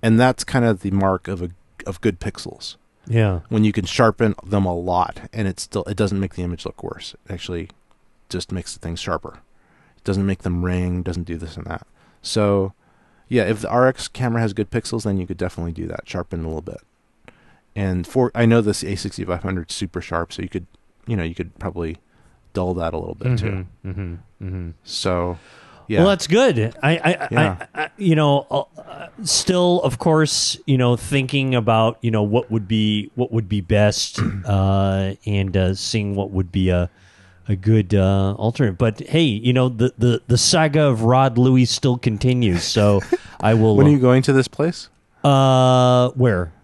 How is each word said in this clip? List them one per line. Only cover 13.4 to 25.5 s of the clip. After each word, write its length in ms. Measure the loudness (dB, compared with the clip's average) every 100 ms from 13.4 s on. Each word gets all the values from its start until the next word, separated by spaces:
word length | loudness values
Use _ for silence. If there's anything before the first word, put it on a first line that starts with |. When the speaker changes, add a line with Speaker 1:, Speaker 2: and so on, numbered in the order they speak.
Speaker 1:
if 160 | 2 0
the 80 | -2
R 180 | 2 2
X 220 | 0 -10
camera 320 | -6 -4 -2
has 140 | -2
good 160 | -2 -4
pixels, 320 | -4 -4 -6
then 140 | -2 -4
you 80 | -4
could 100 | -6
definitely 360 | -8 -6 -8
do 140 | -8 -10
that, 200 | -10 -10
sharpen 320 | -10 -8 -8
a 20 | -6
little 160 | -8
bit. 180 | -10 -16 _ _ _ _ -20 _ _ _ _
And 320 | -6 -2 -2 -2
for, 240 | 0 0
I 120 | 2 4
know 140 | 4
this 200 | 2 -2
A 140 | -4 -6
sixty-five 460 | -8 -8 -6 -6
hundred 280 | -4 -6 -8
super 300 | -8 -8 -8
sharp, 320 | -6 -6 -6
so 80 | -8
you 60 | -8
could, 180 | -10 -12 _ _ _ -6
you 80 | -4
know, 60 |
you 120 | -4
could 220 | -6 -10 -8
probably 400 | -10 -6 -8 -8 _ _ _ _ _
dull 180 | -4 -4
that 200 | -2 -4
a 40 | -6
little 160 | -8
bit 240 | -6 -2 -2
too. 280 | -2 -6 -10 -14
Speaker 2:
Mm-hmm, 60 | -12
mm-hmm, 240 | -10 -10 -12 -16 _
mm-hmm. 260 | -10 -10 -10 -14
Speaker 1:
So, 540 | -14 -6 -2 -2 -2 -6 -14